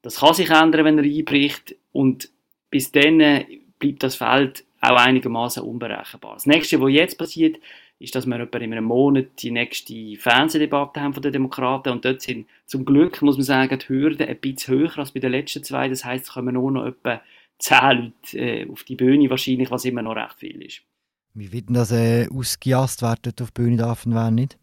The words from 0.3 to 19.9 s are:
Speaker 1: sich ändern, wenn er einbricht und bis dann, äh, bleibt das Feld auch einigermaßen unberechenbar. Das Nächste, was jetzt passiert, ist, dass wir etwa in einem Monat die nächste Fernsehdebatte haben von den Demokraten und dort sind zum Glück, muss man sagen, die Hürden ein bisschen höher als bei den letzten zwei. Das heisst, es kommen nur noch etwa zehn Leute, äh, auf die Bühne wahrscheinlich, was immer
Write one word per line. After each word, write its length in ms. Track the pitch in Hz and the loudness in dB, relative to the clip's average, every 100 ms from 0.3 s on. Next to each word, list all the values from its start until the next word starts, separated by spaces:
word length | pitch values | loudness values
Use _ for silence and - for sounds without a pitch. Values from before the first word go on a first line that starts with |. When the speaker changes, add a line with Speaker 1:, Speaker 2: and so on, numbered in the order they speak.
Speaker 1:
sich 160 | 165 160 | 4 4
ändern, 360 | 160 160 156 156 | 4 6 4 4
wenn 120 | 156 | 4
er 80 | 143 | 2
einbricht 680 | 151 156 143 143 - - - _ | -2 -2 0 0 -4 -16 -20 _
und 360 | 139 131 131 - _ _ _ _ | 0 0 0 -10 _ _ _ _
bis 220 | 139 131 | -4 2
dann, 280 | 143 147 160 | 4 6 8
äh, 400 | 151 139 - - _ _ | 6 4 -2 -18 _ _
bleibt 240 | 143 139 | -4 -2
das 120 | 131 - | -6 -2
Feld 500 | 117 131 135 - _ _ | 2 2 2 -4 _ _
auch 160 | 123 123 | 2 4
einigermaßen 640 | 123 131 120 117 120 120 | 4 2 0 -4 -6 -6
unberechenbar. 720 | - 120 117 104 - - 107 107 | -10 -10 -10 -10 -12 -20 -20 -6
Das 100 | 139 | 2
Nächste, 340 | 156 - 143 | 2 4 2
was 120 | 135 | 4
jetzt 260 | 139 180 - | 4 2 -4
passiert, 400 | 160 165 160 160 - - _ _ | -10 0 0 0 -18 -20 _ _
ist, 140 | 123 | -8
dass 140 | 131 123 | -6 -4
wir 120 | 120 | -6
etwa 200 | 117 120 | -6 -8
in 140 | 117 | -8
einem 100 | 113 | -4
Monat 580 | 113 123 139 135 131 - | 0 2 4 2 -2 -10
die 80 | 120 | -6
nächste 680 | 120 120 - - 113 110 104 | -4 -4 -8 -14 -16 -14 -4
Fernsehdebatte 840 | 123 120 156 156 147 143 139 147 | 4 4 4 0 0 0 -4 -6
haben 120 | 143 | -6
von 100 | 139 | -4
den 100 | 143 | -4
Demokraten 600 | 135 131 131 127 135 135 | -2 -4 -2 -4 -2 -4
und 120 | 120 127 | -4 -4
dort 160 | 131 | -4
sind 260 | - 120 - _ _ | -6 -10 -12 _ _
zum 200 | 135 131 | -6 2
Glück, 360 | 139 180 - | 4 4 2
muss 160 | 143 135 | 0 2
man 80 | 135 | 0
sagen, 340 | 131 131 131 | 2 2 -2
die 100 | - | -4
Hürden 380 | 135 147 147 143 | -2 -2 -2 -6
ein 120 | 117 | -4
bisschen 360 | 139 131 - 131 | -8 -8 -2 0
höher 240 | 165 151 | 0 -4
als 120 | 139 | -10
bei 80 | 135 | -6
den 120 | 127 | -4
letzten 320 | 127 147 143 | -4 -6 -12
zwei. 240 | - 135 135 | -8 -4 -4
Das 180 | 127 123 | -4 -6
heisst, 200 | 127 - | -10 -10
es 80 | |
kommen 200 | 131 123 | -8 -4
nur 180 | 127 131 | -2 -2
noch 140 | 131 117 | -2 -6
etwa 360 | 127 123 117 _ _ _ _ | -8 -6 -8 _ _ _ _
zehn 560 | - 131 135 123 120 _ - | 2 4 6 2 -2 _ -14
Leute, 60 | - | -8
äh, 320 | 123 110 - | -6 -6 -10
auf 140 | - | -14
die 120 | - 127 | -14 0
Bühne 340 | 127 143 135 | 4 4 4
wahrscheinlich, 420 | 127 - 127 127 | 0 -2 -2 -2
was 140 | 123 | -4
immer 180 | 127 | -4